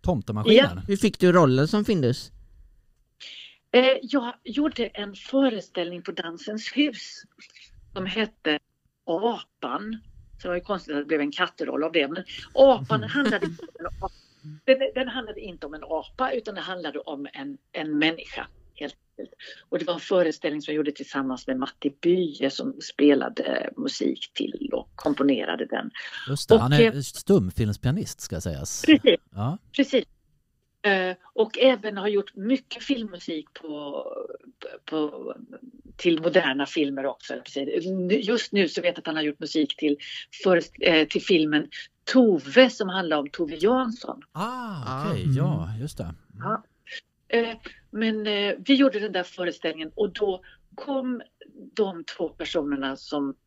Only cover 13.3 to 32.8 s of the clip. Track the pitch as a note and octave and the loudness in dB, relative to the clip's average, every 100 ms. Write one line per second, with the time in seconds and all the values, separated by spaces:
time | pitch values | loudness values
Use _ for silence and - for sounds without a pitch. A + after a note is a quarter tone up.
13.3 | G#3 E3+ E3 F4 - E3+ - F#3+ - _ | 0 -2 -6 -16 -12 -12 -8 -10 -10 _
14.3 | _ D3+ D3+ - C4 C4+ - B3+ B3+ A3 | _ -20 -8 2 2 2 -4 -6 -6 -10
15.3 | G#3 G#3+ F3 D3+ D#3 D3+ D#3 - - C4 | -12 -14 -14 -14 -14 -6 -6 -6 -4 -2
16.3 | C4 A3 G3 - F3+ D#3+ C#3+ - C#3+ C#3+ | -2 -6 -10 -8 -8 -8 -10 -10 -10 -10
17.3 | - C#3 C#3 _ - D#3 D3 D#3 E3 - | -12 -12 -14 _ -10 -4 0 0 0 -10
18.3 | - - - - - D3 - _ - - | -12 -12 -16 -20 -12 -12 -12 _ -18 -16
19.3 | - - - _ F3+ E3+ F3 - F#3+ E3 | -16 -20 -20 _ -4 -2 -4 0 2 2
20.3 | D#3 E3 D3+ D3 D3+ D3 C#3+ C#3 C#3 C3+ | 0 -4 -4 -4 -2 -2 -4 -8 -4 -4
21.3 | B2+ - C3 C3 - C#3+ C#3 E3+ F3+ E3+ | -6 -4 -4 -4 -4 -4 0 2 4 2
22.3 | C#3+ C#3 - - C3+ - - C#3+ C#3 B2 | 0 -2 -2 -8 -8 -12 4 6 6 2
23.3 | - - C2 - - - - - C2 - | -4 -2 -2 -4 -6 -6 -2 -2 -2 -8
24.3 | - - - - - - - - - C#3+ | -6 -6 -6 -6 -6 -8 -6 -2 2 2
25.3 | C3 - E2+ - - - - - - - | 2 0 -4 -4 -4 -6 -10 -14 -12 -6
26.3 | C#3+ - A3 C3 D3 A3+ C#3+ C3+ - - | -6 6 6 8 6 6 4 -8 -10 4
27.3 | G3 F2+ - A2 G2+ B2 E3 - - - | 4 4 0 0 2 0 0 -2 -10 -8
28.3 | E2+ F2+ D2 - - - D#4 - - _ | -6 -6 -6 -6 -4 6 6 6 2 _
29.3 | F#2+ A2 F#3 _ - C4+ C4 - _ _ | -6 -4 -4 _ -2 0 0 -2 _ _
30.3 | _ _ _ _ _ G#3 F#3+ F#3 F3+ - | _ _ _ _ _ 0 2 0 -4 -10
31.3 | - A3 A#3+ B3+ B3 G#3+ G3+ G3+ G3+ F#3+ | -2 -2 4 4 4 -2 -4 0 0 -2
32.3 | - G3+ C4 _ - | -8 -2 -2 _ -14